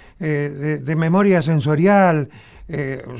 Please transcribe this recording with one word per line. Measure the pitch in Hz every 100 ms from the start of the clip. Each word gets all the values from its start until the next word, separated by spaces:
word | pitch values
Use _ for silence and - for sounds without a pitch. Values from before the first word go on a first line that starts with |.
| - -
eh, | 160 147 143
de, | 147 147 151
de | 131 160
memoria | 165 185 202 180
sensorial, | 147 160 135 151 180 202 185 156 139 - - - -
eh, | 147 135 131 -